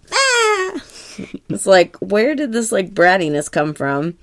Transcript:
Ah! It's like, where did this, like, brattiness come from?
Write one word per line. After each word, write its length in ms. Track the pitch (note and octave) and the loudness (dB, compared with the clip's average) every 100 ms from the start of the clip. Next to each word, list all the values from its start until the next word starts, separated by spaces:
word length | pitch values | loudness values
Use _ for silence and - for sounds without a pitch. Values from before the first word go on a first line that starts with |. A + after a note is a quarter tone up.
| _ | _
Ah! 680 | C5+ C5+ A#4+ A4 G#4 F#4 - - - - - F#3+ - _ | -2 0 2 2 0 -2 -8 -14 -20 -20 -16 -14 -16 _
It's 180 | G3 - | -6 4
like, 300 | F#3+ - - | 6 4 -2
where 380 | F#3+ G#3 A#3+ | -2 0 0
did 180 | D4 C#4+ | -2 -4
this, 200 | A3+ A3 | -4 -2
like, 220 | G3+ F3+ | -2 -4
brattiness 560 | F#3+ F3 F#3+ D#3+ D3 D3+ | 2 2 4 0 -4 -4
come 240 | E3+ D3+ | -2 -4
from? 440 | D3 C#3 C#3 D#3+ F3 | -4 -4 -2 -4 -8